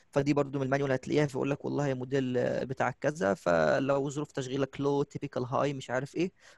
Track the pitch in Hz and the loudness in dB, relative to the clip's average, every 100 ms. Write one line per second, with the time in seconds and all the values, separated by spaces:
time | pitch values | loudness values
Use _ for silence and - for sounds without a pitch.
0 | _ 143 139 143 139 139 131 139 139 131 | _ 0 2 2 0 -2 0 0 2 0
1 | - 143 147 131 135 143 131 135 143 127 | 0 2 2 0 -2 -2 -2 -2 0 -2
2 | 127 139 127 123 123 127 127 135 123 - | -2 -2 0 0 0 0 -4 -2 -2 -2
3 | 139 151 190 190 175 170 156 135 135 139 | -2 0 0 0 2 4 4 4 2 0
4 | 143 139 147 - 127 135 135 - 143 143 | 0 -4 -6 -6 -4 -2 -2 -2 0 0
5 | 147 - 143 123 123 127 139 139 - 127 | -2 -6 -6 -6 -2 0 0 -2 -4 -4
6 | 139 - 185 - - | -4 -4 -4 -6 -20